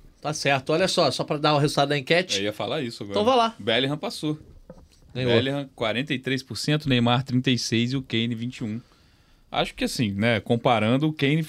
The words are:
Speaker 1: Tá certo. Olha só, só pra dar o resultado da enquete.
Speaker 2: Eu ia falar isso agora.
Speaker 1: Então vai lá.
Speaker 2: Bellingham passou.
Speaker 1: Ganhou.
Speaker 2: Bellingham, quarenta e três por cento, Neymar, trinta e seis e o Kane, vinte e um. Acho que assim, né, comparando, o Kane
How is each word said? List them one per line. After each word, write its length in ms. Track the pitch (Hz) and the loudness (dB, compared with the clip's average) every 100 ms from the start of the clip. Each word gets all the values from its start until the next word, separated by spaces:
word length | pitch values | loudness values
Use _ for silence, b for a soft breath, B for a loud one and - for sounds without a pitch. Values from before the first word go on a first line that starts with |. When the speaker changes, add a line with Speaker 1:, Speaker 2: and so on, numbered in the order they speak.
| b _ | b _
Speaker 1:
Tá 120 | 143 | -8
certo. 380 | 151 139 139 131 | -2 0 0 0
Olha 160 | 156 185 | 0 2
só, 240 | - 156 | 2 2
só 120 | 123 | 0
pra 140 | 156 151 | -4 0
dar 160 | 151 | 2
o 40 | 151 | 4
resultado 300 | 147 - 143 | 2 2 0
da 80 | 143 | 0
enquete. 400 | 127 165 180 101 | 2 0 2 -2
Speaker 2:
Eu 60 | 101 | -2
ia 80 | |
falar 280 | 104 107 147 | -4 -4 -4
isso 220 | 123 - | -6 -8
agora. 160 | 104 101 | -4 0
Speaker 1:
Então 60 | 214 | 2
vai 120 | 262 | 2
lá. 180 | 226 - | 2 -2
Speaker 2:
Bellingham 380 | 104 117 135 151 | 0 0 0 -2
passou. 420 | 226 - 151 151 - - - - - _ - | -6 -6 -6 -6 -10 -20 -20 -20 -20 _ -14
Speaker 1:
Ganhou. 180 | 127 127 | -4 2
Speaker 2:
Bellingham, 380 | 113 131 143 135 - | 2 2 -4 -6 -4
quarenta 380 | 113 107 156 | -2 -2 -2
e 40 | 131 | -4
três 240 | 131 131 | -2 -4
por 160 | - 107 | -6 -6
cento, 320 | - 151 147 | 0 0 2
Neymar, 340 | 123 117 120 | 4 4 2
trinta 280 | 123 123 127 | 2 0 2
e 60 | 120 | 0
seis 340 | - 117 120 | 0 0 0
e 60 | 135 | -2
o 40 | |
Kane, 320 | 131 117 117 | -4 -2 -2
vinte 240 | 113 120 - | -4 -8 -8
e 60 | |
um. 180 | 117 110 - b b b b b b | -8 -8 -12 b b b b b b
Acho 240 | - 165 - | -4 -4 -4
que 80 | |
assim, 280 | 254 - 110 | -6 -2 -2
né, 260 | 98 113 110 | 0 2 2
comparando, 680 | - 120 135 117 107 131 156 | 0 0 2 2 2 2 0
o 60 | |
Kane 320 | 156 139 156 | 0 0 0